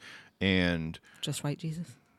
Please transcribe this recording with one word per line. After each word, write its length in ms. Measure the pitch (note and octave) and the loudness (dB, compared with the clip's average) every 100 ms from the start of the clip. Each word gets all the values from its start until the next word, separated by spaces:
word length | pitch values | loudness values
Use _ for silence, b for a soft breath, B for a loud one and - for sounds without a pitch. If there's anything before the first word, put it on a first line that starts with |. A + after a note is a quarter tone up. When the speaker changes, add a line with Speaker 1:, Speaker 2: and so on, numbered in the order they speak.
| B B B _ | B B B _
Speaker 1:
And 560 | F#2+ F#2 F2+ E2+ D#2+ - b b | 4 6 4 2 -2 -8 b b
Speaker 2:
Just 200 | - C#3+ | -6 -4
white 160 | D3 C#3+ | -4 -4
Jesus? 300 | D#3+ D#3 E3 - _ | -6 -6 -8 -14 _